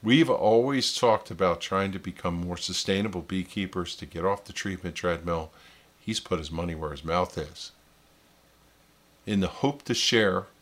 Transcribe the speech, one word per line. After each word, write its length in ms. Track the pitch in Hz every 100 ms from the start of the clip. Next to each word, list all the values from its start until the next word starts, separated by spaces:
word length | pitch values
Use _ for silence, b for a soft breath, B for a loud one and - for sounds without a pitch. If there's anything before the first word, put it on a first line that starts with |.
We've 280 | 107 139 147
always 640 | 110 104 113 127 135 123
talked 360 | - 120 107 -
about 300 | 85 92 85
trying 320 | - 95 98
to 60 | 95
become 360 | 92 - 92
more 220 | 87 87 87
sustainable 680 | - 92 - 98 107 90
beekeepers, 720 | 82 95 90 - 92 92 85 -
to 100 | 76
get 180 | 82
off 200 | 90 98
the 80 | -
treatment 440 | - 101 92 90 80
treadmill. 540 | 90 82 85 85 80 B B B B _
He's 200 | - 107
put 180 | - 87
his 120 | 76
money 240 | 80 87
where 160 | 80 78
his 140 | 73
mouth 340 | 76 87 92 -
is, 340 | 76 - - _ _ _ _ _ _ _ _ _ _ _ _ _ _ _
in 160 | - 101
the 80 | 92
hope 340 | - 139 143
to 100 | -
share 520 | 117 - 117 104 95 95 _